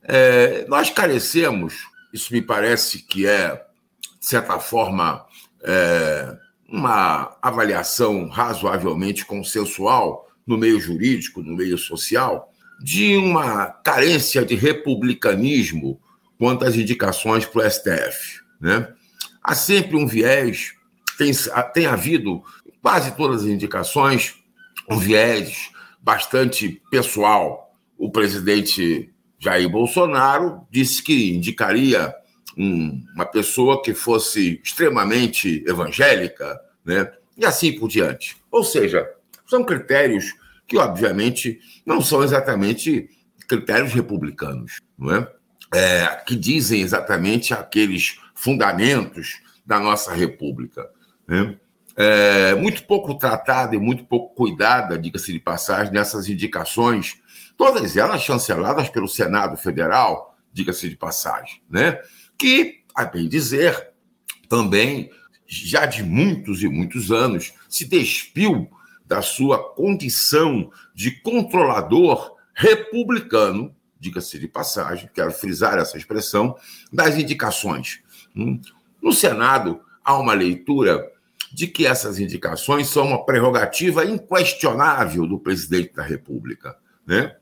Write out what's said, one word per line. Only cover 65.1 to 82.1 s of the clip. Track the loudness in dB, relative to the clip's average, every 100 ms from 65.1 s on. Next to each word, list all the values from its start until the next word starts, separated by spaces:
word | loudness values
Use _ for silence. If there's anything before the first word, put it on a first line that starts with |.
| -16 _ _ _
já | -12 -2 0
de | 0 -2
muitos | 0 2 2 0 -6 -4
e | -2
muitos | -2 -4 -6 0
anos, | 2 2 0 -8 -18 _
se | -8
despiu | 0 0 0 -4 -6 -2 0 0 -4 _ _ _ _
da | -4
sua | -4 -2 0 0 -2
condição | -4 -2 -2 -2 -2 2 2 2 0 -4 -12 _
de | -6 -6
controlador | -6 -2 -2 0 2 2 0 2 4 4 2 -4 -20 _
republicano, | 2 4 4 0 -4 -2 -2 0 2 2 0 -8 _ _ _
diga-se | -10 -10 -10 -12
de | -12
passagem, | -8 -6 -6 -6 -8 -10
quero | -4 -4
frisar | -4 -6 -2 0 2
essa | -2 -8
expressão, | -6 -6 -2 0 0 -4 -20 -20 _
das | 0 2 2
indicações. | -2 -2 -4 -4 -4 -6 -8 -14 _ -20 -16
Hum? | -6 -6 -6 -10 _ _ _
No | 0
Senado, | 2 2 2 2 2 0 -8 _ _
há | 0 0
uma | 2
leitura | 2 2 -2 -2 2 4 2 -2 _ _ _ -14
de | -8 -8
que | 0 2
essas | 2 -2